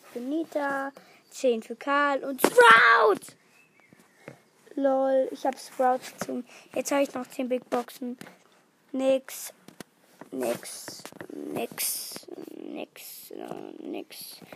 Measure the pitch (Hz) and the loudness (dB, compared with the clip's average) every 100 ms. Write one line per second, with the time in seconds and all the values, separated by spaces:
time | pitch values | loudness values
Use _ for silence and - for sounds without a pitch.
0 | - 247 254 311 311 302 285 277 269 - | -14 -10 -4 -4 -2 -4 -2 -2 -6 -10
1 | - - _ - 262 226 - 233 - 285 | -20 -20 _ 0 2 2 -2 -8 0 2
2 | 285 269 269 262 - 494 466 453 480 466 | 2 0 -2 -6 2 8 10 10 8 6
3 | 440 381 - - _ _ _ _ _ _ | 6 2 -4 -20 _ _ _ _ _ _
4 | _ _ - - _ _ _ - 277 269 | _ _ -20 -20 _ _ _ 0 2 4
5 | 269 269 262 277 277 240 - - 254 254 | 4 4 2 0 -4 -4 -8 0 2 2
6 | - - - 254 - - - - 254 277 | -2 -10 -8 -8 -8 -18 -10 -6 -2 0
7 | - 262 254 - 254 247 - 247 240 - | 0 -2 -10 -8 -4 -4 -2 -4 -4 -8
8 | 247 247 - - _ _ _ _ _ 262 | -10 -10 -14 -20 _ _ _ _ _ 0
9 | 262 262 262 - - - - - - _ | 2 2 0 -12 -14 -16 -20 -20 -20 _
10 | _ _ - - 120 - - - - - | _ _ -12 -4 -4 -4 -8 -14 -14 -14
11 | - - - - 71 - 233 - - - | -16 -16 -14 -12 -8 -6 -6 -4 -4 -6
12 | - - - - - - 50 67 - - | -8 -12 -14 -16 -14 -14 -12 -12 -12 -16
13 | - - - 50 58 53 50 50 76 104 | -18 -18 -16 -14 -12 -12 -12 -12 -10 -10
14 | - - - - - | -12 -16 -18 -18 -20